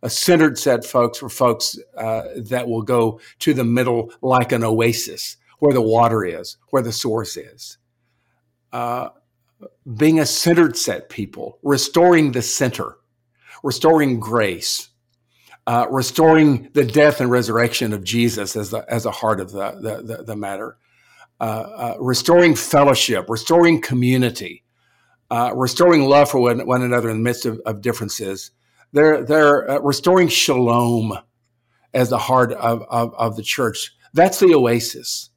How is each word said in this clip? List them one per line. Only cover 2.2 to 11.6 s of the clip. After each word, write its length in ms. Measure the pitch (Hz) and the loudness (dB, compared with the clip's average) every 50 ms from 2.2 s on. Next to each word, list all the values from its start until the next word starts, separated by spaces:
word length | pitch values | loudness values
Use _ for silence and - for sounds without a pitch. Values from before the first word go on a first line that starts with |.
| - - - | -6 -10 -12
that 320 | 131 117 104 127 123 123 120 | -14 -8 -6 -6 -4 -4 -4
will 140 | 117 113 | -6 -6
go 380 | 107 101 127 120 113 110 107 - _ - _ _ | -2 0 2 2 2 0 -2 -6 _ -20 _ _
to 140 | - - 147 | -2 0 0
the 100 | 127 123 | 2 0
middle 480 | 117 117 123 127 123 120 117 113 113 - _ | 0 2 0 0 0 0 -2 -4 -6 -10 _
like 320 | - 131 131 120 120 120 | -2 0 2 2 2 0
an 100 | 131 117 | 0 -2
oasis, 760 | 113 113 113 110 113 120 113 113 - - 80 - - - - _ _ _ _ _ | 0 0 0 2 2 0 0 -2 -6 -10 -10 -12 -14 -14 -14 _ _ _ _ _
where 140 | - 143 | 2 2
the 100 | 135 127 | 2 4
water 420 | 113 110 110 117 117 117 113 110 98 | 2 2 4 4 4 4 2 0 -2
is, 320 | 90 82 82 92 - - _ _ _ | -4 -6 -10 -12 -16 -18 _ _ _
where 120 | - 139 | -2 -2
the 100 | 120 120 | -2 -2
source 440 | 110 - - 127 107 117 107 - - | -6 -6 -4 -4 -4 -4 -6 -8 -12
is. 420 | 85 67 64 - _ - - - _ _ _ _ _ _ _ _ _ _ _ _ _ _ _ _ _ _ _ | -16 -16 -18 -20 _ -20 -20 -20 _ _ _ _ _ _ _ _ _ _ _ _ _ _ _ _ _ _ _
Uh, 360 | - 120 120 120 120 123 131 - _ _ _ _ _ _ _ _ _ _ - - _ _ _ 135 117 | -10 -8 -6 -6 -6 -6 -8 -10 _ _ _ _ _ _ _ _ _ _ -20 -20 _ _ _ -14 -2
being 240 | 107 151 156 160 160 | 2 2 4 4 4
a 60 | 147 | 2
centered 500 | - - - - 170 170 170 170 147 117 | 0 -2 -2 2 2 4 4 4 2 2
set 320 | - - - 101 71 - _ | -2 -4 -4 -6 -8 -10 _
people, 500 | - - 101 - - - - - - _ | -10 -10 -10 -10 -10 -14 -14 -14 -14 _